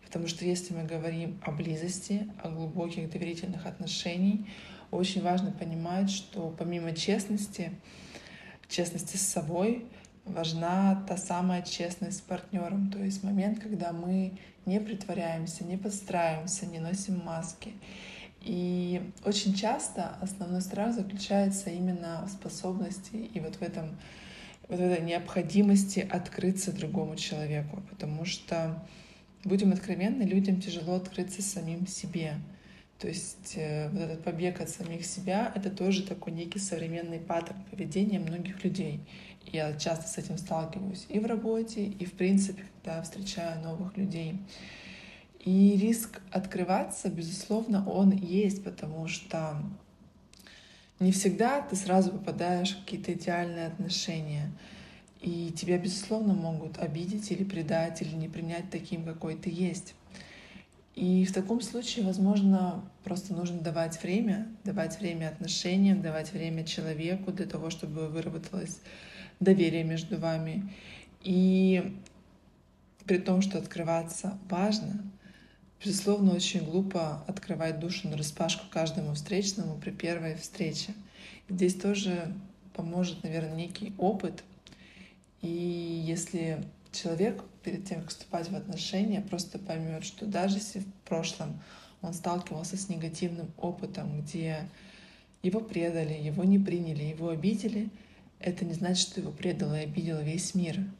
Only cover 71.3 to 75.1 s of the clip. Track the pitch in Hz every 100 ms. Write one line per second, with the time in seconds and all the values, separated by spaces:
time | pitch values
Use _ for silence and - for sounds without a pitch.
71.3 | 180 185 190 190 185 185 - - - -
72.3 | - - - _ _ - _ - 185 185
73.3 | 185 196 185 - - 165 165 165 - 190
74.3 | - - 175 202 214 - 202 -